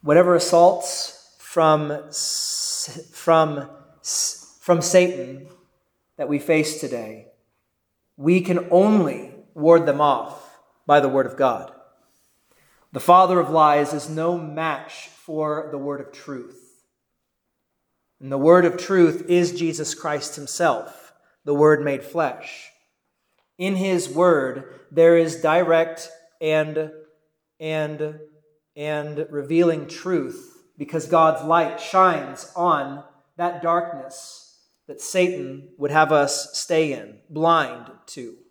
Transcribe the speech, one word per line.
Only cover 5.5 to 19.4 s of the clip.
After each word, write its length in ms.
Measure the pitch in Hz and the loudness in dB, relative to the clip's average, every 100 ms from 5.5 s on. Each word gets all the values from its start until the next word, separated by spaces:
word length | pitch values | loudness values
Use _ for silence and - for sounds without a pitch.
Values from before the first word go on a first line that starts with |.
| _ _ _ _ _ _ - | _ _ _ _ _ _ -12
that 120 | 147 | -6
we 100 | 147 | -4
face 420 | 143 156 151 - | 0 0 0 -6
today, 460 | 143 120 110 110 - _ _ _ _ _ _ _ _ _ | -8 -10 -12 -16 -20 _ _ _ _ _ _ _ _ _
we 240 | 143 180 | 0 0
can 280 | 180 175 175 | 0 -4 2
only 640 | 175 208 214 156 123 - - _ | 2 4 4 0 -4 -14 -20 _
ward 320 | - 151 165 147 | -2 6 6 4
them 140 | 139 | 2
off 580 | 147 127 110 - - _ _ _ - | 2 0 -4 -16 -20 _ _ _ 2
by 140 | 147 | 4
the 80 | 139 | 4
word 180 | 135 127 | 0 -2
of 100 | 131 | 0
God. 360 | 135 107 - - _ _ _ _ _ _ _ _ _ _ _ | 0 0 -10 -20 _ _ _ _ _ _ _ _ _ _ _
The 80 | 135 | -6
father 400 | - 180 185 180 | 4 6 6 2
of 100 | - | 0
lies 420 | 160 156 147 147 | 2 4 4 0
is 160 | 151 147 | -4 -8
no 300 | 156 165 175 | -6 -4 -4
match 720 | 156 151 160 139 127 - - | -8 -6 -6 -6 -10 -20 -20
for 600 | _ - 156 151 151 151 | _ -12 -6 -4 -4 -6
the 80 | 143 | -10
word 220 | 143 143 | -8 -10
of 120 | 139 | -12
truth. 480 | - - 131 - - _ _ _ _ _ _ _ _ _ _ _ _ _ _ _ _ | -18 -16 -14 -14 -20 _ _ _ _ _ _ _ _ _ _ _ _ _ _ _ _
And 100 | 131 | -8
the 80 | 135 | 0
word 260 | 147 180 | 6 6
of 120 | 170 - | 6 0
truth 520 | - 190 170 - - | -2 4 4 2 0
is 300 | 175 | 2